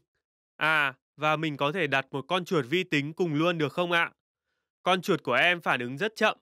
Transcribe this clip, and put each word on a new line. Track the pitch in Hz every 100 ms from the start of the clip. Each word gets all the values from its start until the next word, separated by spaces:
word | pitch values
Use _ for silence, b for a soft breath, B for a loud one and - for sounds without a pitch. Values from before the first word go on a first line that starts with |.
| - _ _ _ _ -
À, | 151 156 139 127 _ -
và | 151 156
mình | 160 139
có | 143
thể | 185 147
đặt | 139 135
một | 139 -
con | 180 170
chuột | 170 120
vi | 175
tính | 180 147 143
cùng | 160 180
luôn | 147 170 170
được | 143
không | - 175
ạ? | 170 165 - _ _ _ _ _ _
Con | 180 185
chuột | 185 160
của | -
em | 123 165 175
phản | 180 131
ứng | 123 139
rất | 214 -
chậm. | 214 -